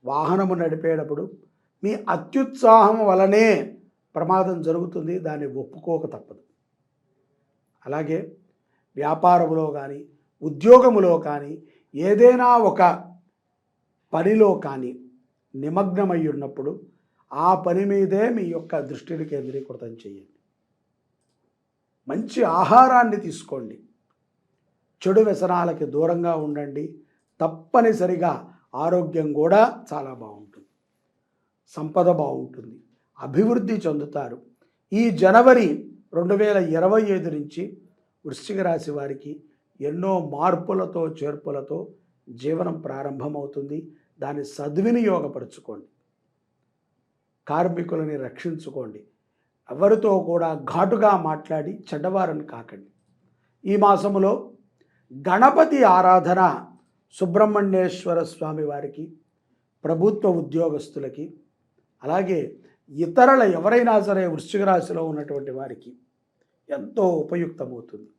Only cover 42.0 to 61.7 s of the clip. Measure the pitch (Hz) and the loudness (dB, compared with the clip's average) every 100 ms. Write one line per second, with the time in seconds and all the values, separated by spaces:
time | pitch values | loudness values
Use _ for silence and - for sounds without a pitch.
42 | _ _ - 120 135 160 175 165 156 135 | _ _ -20 -12 -6 -4 -4 -8 -12 -10
43 | 139 135 147 147 139 - 139 151 - - | -10 -10 -10 -10 -10 -12 -10 -12 -14 -20
44 | _ _ 139 143 143 - 147 151 208 240 | _ _ -10 -10 -12 -10 -6 -2 0 2
45 | 220 180 147 - 123 - - 104 - _ | 2 0 -4 -12 -16 -18 -18 -18 -18 _
46 | _ _ _ _ _ _ _ _ _ _ | _ _ _ _ _ _ _ _ _ _
47 | _ _ _ _ - 147 180 170 170 160 | _ _ _ _ -6 -2 -2 -4 -6 -6
48 | 156 147 127 - 175 160 147 135 117 104 | -6 -8 -12 -12 -12 -10 -12 -12 -12 -16
49 | _ _ _ _ _ _ _ 135 202 214 | _ _ _ _ _ _ _ 0 2 4
50 | 214 190 170 170 165 151 - 170 190 220 | 2 0 0 -2 -2 -4 -6 -2 0 2
51 | 208 190 160 156 - 156 151 214 - - | 4 2 -2 -6 -6 -8 -6 -12 -12 -6
52 | 175 190 170 156 151 120 113 98 - _ | -4 -2 -4 -6 -12 -18 -18 -20 -20 _
53 | _ _ _ _ _ _ 196 202 202 196 | _ _ _ _ _ _ -2 2 4 4
54 | 202 196 190 - - _ _ _ _ _ | 2 0 0 0 -6 _ _ _ _ _
55 | _ 131 139 - 262 285 320 285 226 180 | _ -10 -2 4 6 6 4 6 6 6
56 | 185 185 170 180 175 - - - _ _ | 6 4 4 2 2 0 -12 -20 _ _
57 | _ - 185 185 214 208 196 190 180 - | _ -6 -2 2 2 2 0 0 0 -4
58 | 180 170 160 - 156 156 151 143 139 139 | -4 -2 -4 -8 -10 -6 -6 -8 -10 -14
59 | 165 - _ _ _ _ _ _ 151 165 | -18 -18 _ _ _ _ _ _ -4 0
60 | 196 208 202 170 143 151 170 147 - - | 0 0 -2 -2 -4 -4 -2 -4 -10 -12
61 | 135 - 151 - _ _ _ | -12 -12 -16 -16 _ _ _